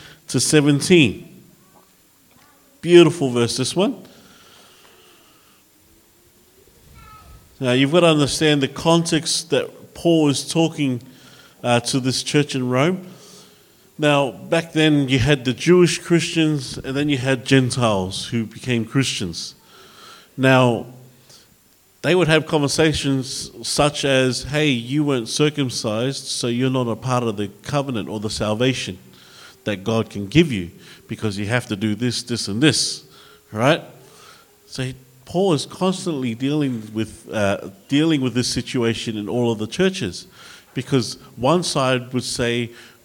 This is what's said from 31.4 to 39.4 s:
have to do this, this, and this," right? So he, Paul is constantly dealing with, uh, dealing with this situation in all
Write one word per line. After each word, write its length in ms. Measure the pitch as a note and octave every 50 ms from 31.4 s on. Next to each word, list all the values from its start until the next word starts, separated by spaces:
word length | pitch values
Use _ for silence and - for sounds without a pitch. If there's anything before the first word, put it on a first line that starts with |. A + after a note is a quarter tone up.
| G#2
have 220 | G2+ B2 B2 - -
to 80 | A2
do 180 | F#2+ A2 G#2+ G#2
this, 300 | G2 B2 B2 A#2 - -
this, 240 | - A#2+ G#2+ - G2+
and 160 | G2 A2+ D3+
this," 400 | D3 A2+ - - - - - - - - - - - - - _ -
right? 320 | G#2+ G#2+ A#2+ C#3 E3 - - - - - - - - - - - - - _ _ _ _ _
So 180 | - - - B2+
he, 100 | B2+ C3 - - _ _ - -
Paul 280 | - - F3 G3 F#3+ D#3
is 120 | C3 -
constantly 680 | - - - F3+ F#3+ F#3 F#3 - F3+ D#3 C3+ C3 A#2+ A2+
dealing 560 | A#2 C3 C#3 D3 D#3 C#3+ C3+ B2 A2 G#2+ G#2+ G#2+
with, 360 | A2 A2 G#2+ - - - -
uh, 380 | - G#2+ G#2 G2 G2 - - F#2 - - - -
dealing 340 | C#3 C#3+ D#3 E3 D#3+ C#3
with 120 | C3 B2 A2
this 140 | B2+ A#2+ -
situation 680 | - C3 A#2+ - - B2+ A#2 A#2 A2 - - A#2+ G#2+
in 140 | G#2 G#2 F2+
all 220 | A2+ B2